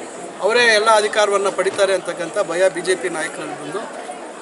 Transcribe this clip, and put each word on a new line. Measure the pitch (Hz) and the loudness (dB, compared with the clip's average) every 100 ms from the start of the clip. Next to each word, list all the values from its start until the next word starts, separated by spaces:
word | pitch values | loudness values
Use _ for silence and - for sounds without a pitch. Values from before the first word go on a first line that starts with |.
| - - - - | -12 -14 -14 -4
ಅವರೇ | 185 233 | 2 4
ಎಲ್ಲ | 240 214 220 220 | 6 6 6 4
ಅಧಿಕಾರವನ್ನು | 208 220 208 202 196 | 4 2 2 2 0
ಪಡಿತಾರೆ | 190 185 202 190 | 0 -2 2 2
ಅಂತಕ್ಕಂಥ | 185 175 165 165 202 175 | 2 -2 -6 -4 -4 -2
ಭಯ | 165 185 | 2 2
ಬಿ | 170 | 2
ಜೆ | 175 185 | -2 -2
ಪಿ | 185 | -2
ನಾಯಕರಲ್ಲಿ | 165 160 - 156 135 | -4 -6 -8 -10 -10
ಬಂದು | 147 190 - - - - - - | -8 -8 -10 -12 -12 -12 -14 -14